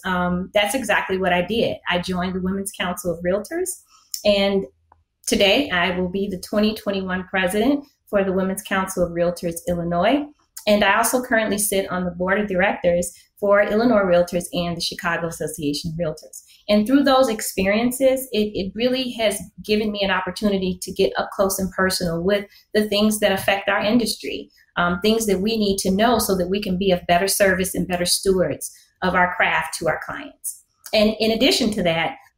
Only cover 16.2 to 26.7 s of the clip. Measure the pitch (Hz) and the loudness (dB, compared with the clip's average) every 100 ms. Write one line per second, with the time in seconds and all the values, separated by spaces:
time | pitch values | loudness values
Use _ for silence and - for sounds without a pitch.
16.2 | - - _ - - 208 214 285 269 262 | -14 -20 _ -18 0 2 4 4 6 4
17.2 | 254 214 - - 190 214 247 - 262 262 | 4 0 -6 -2 0 2 0 2 2 2
18.2 | 262 214 208 180 190 214 254 254 247 220 | -2 -2 -2 -4 -6 -2 -2 0 -4 -2
19.2 | 214 208 - - 208 214 220 208 190 185 | -2 -2 -10 -14 -2 0 0 -2 -2 -2
20.2 | 180 - 214 190 185 180 185 180 185 - | -4 -2 -2 0 -2 -6 -8 0 0 0
21.2 | - - 196 196 185 - 185 - 175 170 | -6 -2 -2 0 -4 0 0 0 -2 -2
22.2 | 180 202 202 - _ 214 214 208 214 214 | 0 0 -2 -18 _ 0 0 2 2 2
23.2 | 202 190 - 196 - 208 208 240 208 - | 0 0 0 0 0 0 2 2 0 -4
24.2 | - - - _ _ - 175 180 214 226 | -8 -10 -12 _ _ -2 0 2 2 2
25.2 | 214 185 214 220 196 196 190 190 240 220 | 2 0 0 0 0 0 0 2 4 4
26.2 | 208 180 180 202 208 | 2 0 0 -2 -2